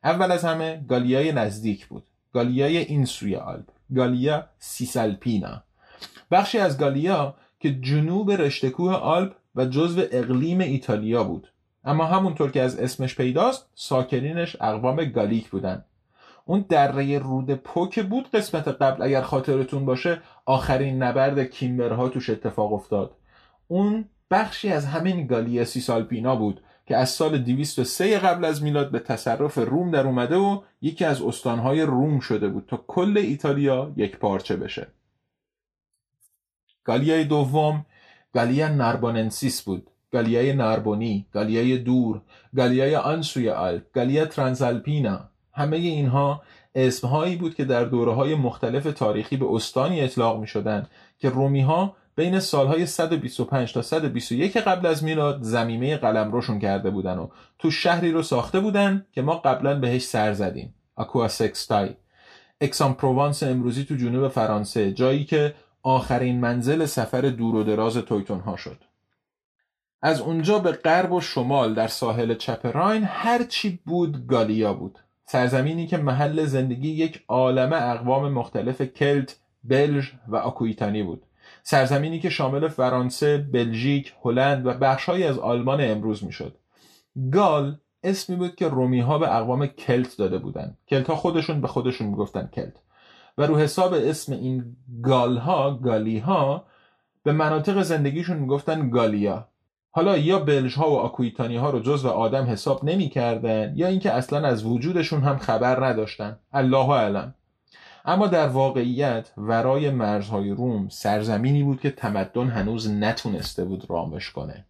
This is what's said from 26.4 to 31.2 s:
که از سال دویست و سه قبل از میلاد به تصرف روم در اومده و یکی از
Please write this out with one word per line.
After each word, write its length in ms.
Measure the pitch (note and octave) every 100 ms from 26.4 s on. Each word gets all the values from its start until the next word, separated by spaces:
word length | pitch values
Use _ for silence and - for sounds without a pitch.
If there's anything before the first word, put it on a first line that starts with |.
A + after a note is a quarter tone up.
| G#2+ F#2+ _ _ _
که 100 | -
از 140 | B2+
سال 280 | - D#3 D3+
دویست 400 | B2 C3 D3 -
و 60 |
سه 340 | B2 - F#3+ G#3
قبل 260 | F#3 E3+
از 180 | E3 D3+
میلاد 280 | D3+ D3 C#3
به 80 | A#2+
تصرف 600 | - A2+ - A2+ D3 -
روم 320 | A#2 C#3+ F3
در 160 | D#3 C3+
اومده 300 | B2+ B2 F3
و 240 | G3 G3 - _
یکی 220 | C#3+ D#3
از 180 | E3 C3+